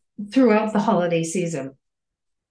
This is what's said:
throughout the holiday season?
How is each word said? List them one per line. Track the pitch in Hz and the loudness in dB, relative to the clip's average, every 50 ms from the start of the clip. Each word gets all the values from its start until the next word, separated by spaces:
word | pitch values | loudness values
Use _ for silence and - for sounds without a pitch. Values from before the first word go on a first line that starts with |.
| _ _ _ - 208 - - | _ _ _ -14 -14 -4 0
throughout | 269 254 226 208 214 220 208 - | 2 4 4 4 2 2 0 -2
the | 202 | 0
holiday | - 233 196 170 175 170 170 165 165 | 0 2 2 0 0 0 0 -2 -2
season? | - - 185 170 165 165 135 135 135 - _ _ _ _ _ _ _ _ _ _ _ _ _ _ _ | -2 -4 -4 -4 -4 -4 -8 -8 -10 -14 _ _ _ _ _ _ _ _ _ _ _ _ _ _ _